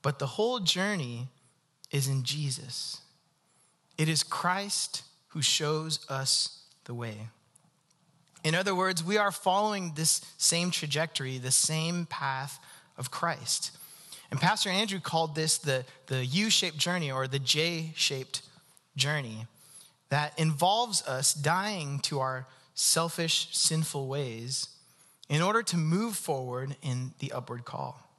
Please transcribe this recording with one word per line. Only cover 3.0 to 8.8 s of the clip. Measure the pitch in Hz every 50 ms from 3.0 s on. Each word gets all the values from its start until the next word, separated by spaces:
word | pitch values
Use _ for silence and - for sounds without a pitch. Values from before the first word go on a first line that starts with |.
| - _ _ _ _ _ _ _ _ _ _ _ _ _ _ _ _ _ _
It | - 156
is | 160 160 147
Christ | - - - - - 175 185 196 202 202 - - - - - - - - - _ _ _
who | - 160
shows | 131 - - - 156 147 156 156 156 160 151 - - -
us | 139 135 139 131 - - - - - - - _ - _ _
the | - 123
way. | 117 117 113 107 107 110 113 _ _ _ _ _ _ _ _ _ _ _ _ _ _ _ _ _ _ _ _ _ - -
In | 156 160
other | 180 190 202 190
words, | 180